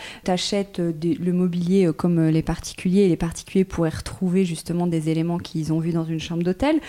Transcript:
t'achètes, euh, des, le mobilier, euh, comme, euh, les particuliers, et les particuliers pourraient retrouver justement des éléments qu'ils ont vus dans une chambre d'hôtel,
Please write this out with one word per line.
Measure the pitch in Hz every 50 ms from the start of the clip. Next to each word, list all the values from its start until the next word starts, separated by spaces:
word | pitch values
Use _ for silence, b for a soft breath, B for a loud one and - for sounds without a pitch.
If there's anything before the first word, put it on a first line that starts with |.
| B B B B B
t'achètes, | 196 180 180 - - 214 202 196 196 - -
euh, | 170 170
des, | 160 156 165 170 151
le | - 175 180 175
mobilier, | 180 180 180 170 175 175 170 190 196 185
euh, | 165 151
comme, | - - 175 175 165
euh, | 160 156
les | 156 160
particuliers, | 160 - 165 - - - - - - 185 180 202
et | 202 185
les | 160
particuliers | 156 170 165 - - - - - 190 185
pourraient | - - 170 165 160
retrouver | - - - - - - 190 180 175 190 190
justement | 170 165 - - - 165 175 175
des | 175 165 160 156 160
éléments | 160 160 160 170 170
qu'ils | 170 - - - 160 151 151
ont | 156 165
vus | 160 170
dans | 165 170 160
une | 160 165 160
chambre | - - 175 170
d'hôtel, | 170 180 185 - 262 294 320 294 B